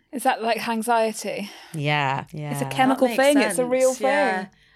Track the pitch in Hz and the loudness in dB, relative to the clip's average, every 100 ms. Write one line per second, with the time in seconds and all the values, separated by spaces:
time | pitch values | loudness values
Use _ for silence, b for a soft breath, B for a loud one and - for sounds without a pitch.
0 | _ 269 254 202 220 220 220 226 226 233 | _ -2 -2 0 -2 -2 -2 -4 0 2
1 | 220 220 202 - 202 B B 160 147 147 | 2 -2 -8 -8 -10 B B -6 0 0
2 | 135 139 - 156 147 143 135 190 262 262 | 0 -2 -6 -10 -8 -6 -4 0 2 4
3 | 254 254 277 285 214 196 247 254 262 254 | 2 4 4 4 2 0 0 2 2 2
4 | 262 277 190 185 190 b b | 0 2 0 -2 -6 b b